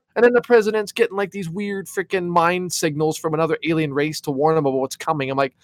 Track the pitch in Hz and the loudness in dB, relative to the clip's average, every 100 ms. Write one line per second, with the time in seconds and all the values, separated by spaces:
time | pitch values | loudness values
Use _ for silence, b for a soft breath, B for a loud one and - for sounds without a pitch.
0 | _ - 240 240 240 240 208 214 208 - | _ 2 4 4 4 4 4 0 -2 0
1 | 220 196 196 202 165 180 202 196 185 196 | 0 0 -4 -6 -8 -6 -6 -6 -6 -8
2 | 180 190 175 175 170 180 180 - 165 147 | -4 -2 0 2 2 2 -2 -2 -2 0
3 | 156 151 165 156 165 156 147 165 151 139 | -2 -2 -2 0 0 0 0 0 0 0
4 | 151 151 - 135 156 160 139 131 131 - | -2 -4 -4 0 2 2 2 0 -2 -4
5 | - 156 135 135 135 - | -4 -2 -2 0 -2 -4